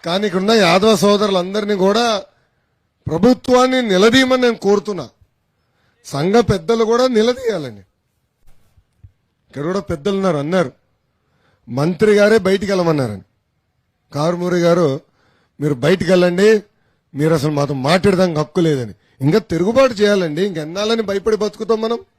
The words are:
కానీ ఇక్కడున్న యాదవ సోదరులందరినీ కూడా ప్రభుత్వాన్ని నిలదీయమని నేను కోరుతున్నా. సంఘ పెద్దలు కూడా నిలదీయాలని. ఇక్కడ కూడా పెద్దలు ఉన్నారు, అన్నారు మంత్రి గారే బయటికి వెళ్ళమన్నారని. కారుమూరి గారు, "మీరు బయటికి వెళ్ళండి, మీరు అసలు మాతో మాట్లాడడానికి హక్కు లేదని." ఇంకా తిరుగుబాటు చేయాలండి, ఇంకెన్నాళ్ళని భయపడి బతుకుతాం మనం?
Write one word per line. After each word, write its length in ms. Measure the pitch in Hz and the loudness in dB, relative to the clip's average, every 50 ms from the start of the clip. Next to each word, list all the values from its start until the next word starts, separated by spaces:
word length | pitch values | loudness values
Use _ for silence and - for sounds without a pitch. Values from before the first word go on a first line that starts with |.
| - | -6
కానీ 200 | 170 170 196 208 | -4 -4 -2 -2
ఇక్కడున్న 260 | 208 165 185 185 208 | -2 -4 -2 0 2
యాదవ 440 | 226 226 196 170 170 190 190 220 220 | 2 2 4 4 4 4 4 4 2
సోదరులందరినీ 800 | 165 170 202 208 202 208 202 196 185 175 185 196 214 208 202 208 | 4 4 2 2 2 0 0 0 -2 -2 -2 -4 -6 -4 -2 -2
కూడా 480 | 190 185 196 202 226 240 233 220 190 196 _ _ _ _ _ _ _ _ _ _ _ _ _ _ _ _ | 0 2 0 2 0 0 -2 -2 -4 -6 _ _ _ _ _ _ _ _ _ _ _ _ _ _ _ _
ప్రభుత్వాన్ని 760 | - 151 165 190 240 254 247 - - 247 247 247 254 254 254 | -6 -2 2 2 2 2 2 2 2 2 4 4 4 2 0
నిలదీయమని 600 | 247 220 190 180 196 233 220 262 262 254 262 254 | 0 0 2 4 4 4 4 4 2 2 2 2
నేను 140 | 254 240 226 | 2 0 0
కోరుతున్నా. 540 | - - 196 202 202 - 208 202 175 135 107 _ _ _ _ _ _ _ _ _ _ _ _ _ _ _ _ _ _ _ | 0 0 0 0 0 0 -6 -8 -8 -10 -14 _ _ _ _ _ _ _ _ _ _ _ _ _ _ _ _ _ _ _
సంఘ 300 | - - 139 151 185 202 | -10 -6 -4 -2 2 2
పెద్దలు 480 | 240 226 - 208 190 160 160 233 226 226 | 2 2 2 -2 -4 -2 -4 -2 -2 0
కూడా 240 | 214 233 240 254 | 0 0 0 0
నిలదీయాలని. 760 | 262 247 214 220 240 247 254 - 480 208 170 147 127 107 101 92 _ _ _ _ _ _ _ _ _ _ _ _ - - - _ _ _ _ _ _ _ _ - - _ _ _ _ _ _ _ _ | 0 2 0 0 0 -2 -2 -4 -6 -4 -4 -8 -10 -14 -18 -20 _ _ _ _ _ _ _ _ _ _ _ _ -20 -20 -20 _ _ _ _ _ _ _ _ -20 -20 _ _ _ _ _ _ _ _
ఇక్కడ 140 | - 135 143 | -14 -10 -8
కూడా 160 | 165 185 196 | -6 -6 -6
పెద్దలు 360 | 185 - 175 151 143 208 196 | -6 -6 -10 -6 -4 -4 -4
ఉన్నారు, 220 | 196 196 190 165 | -2 -2 -2 -2
అన్నారు 340 | 147 139 151 180 185 165 127 - _ _ _ _ _ _ _ _ _ _ _ _ _ _ _ _ _ _ - | -2 -2 -2 0 -2 -2 -2 -6 _ _ _ _ _ _ _ _ _ _ _ _ _ _ _ _ _ _ -10
మంత్రి 420 | 120 127 147 170 185 - 220 214 | -4 -2 -2 -2 0 0 2 2
గారే 260 | 208 208 202 208 220 | 4 4 4 4 2
బయటికి 340 | 226 180 185 196 202 208 196 | 2 2 0 -2 -2 -2 -4
వెళ్ళమన్నారని. 500 | 202 185 175 165 160 147 131 113 101 92 - _ _ _ _ _ _ _ _ _ _ _ _ _ _ _ _ _ - | -2 -2 0 0 0 -2 -2 -6 -8 -12 -16 _ _ _ _ _ _ _ _ _ _ _ _ _ _ _ _ _ -6
కారుమూరి 460 | 143 151 165 175 175 175 180 175 175 | -4 -2 -2 -2 -4 -4 -2 -2 0
గారు, 420 | 170 170 170 180 175 143 135 156 _ _ _ _ _ _ _ _ _ _ _ _ | 2 2 2 2 2 0 -2 -4 _ _ _ _ _ _ _ _ _ _ _ _
"మీరు 120 | 139 151 143 | -4 -4 -4
బయటికి 360 | 120 117 147 190 180 190 165 | 0 0 0 0 0 0 0
వెళ్ళండి, 540 | 185 180 180 180 175 180 202 214 220 208 208 _ _ _ _ _ _ _ _ _ - | 2 2 2 2 2 2 4 4 4 2 0 _ _ _ _ _ _ _ _ _ -6
మీరు 180 | 139 147 160 165 | -2 0 0 0
అసలు 180 | 151 123 156 | 0 0 -2
మాతో 220 | 151 143 143 143 147 | -2 -2 -2 -2 -4
మాట్లాడడానికి 640 | 135 127 139 170 190 151 208 190 175 185 180 160 147 | -4 0 0 0 2 2 2 2 2 0 0 0 -4
హక్కు 200 | 151 - _ 180 | -4 -2 _ 0
లేదని." 340 | 165 160 147 135 120 107 95 _ _ _ _ _ | 0 2 0 -2 -4 -8 -12 _ _ _ _ _
ఇంకా 180 | 131 143 165 190 | 0 2 2 0
తిరుగుబాటు 540 | - _ 175 165 180 202 233 262 269 262 240 | 0 _ -4 -2 -2 0 2 2 2 2 2
చేయాలండి, 480 | 190 208 208 208 196 180 160 147 156 | 0 0 2 2 0 0 -2 -2 -2
ఇంకెన్నాళ్ళని 600 | 190 208 180 160 151 151 170 196 208 214 233 226 | -4 -4 -4 -6 -8 -8 -6 -6 -2 -2 -2 -2
భయపడి 340 | 220 196 196 196 - 220 214 | -2 -2 -4 -2 0 -2 -2
బతుకుతాం 460 | 196 208 208 208 - 220 190 226 220 | 0 -2 -6 -6 -8 -2 -2 -2 -2
మనం? 180 | 220 226 233 233 - _ _ | 0 -4 -4 -6 -8 _ _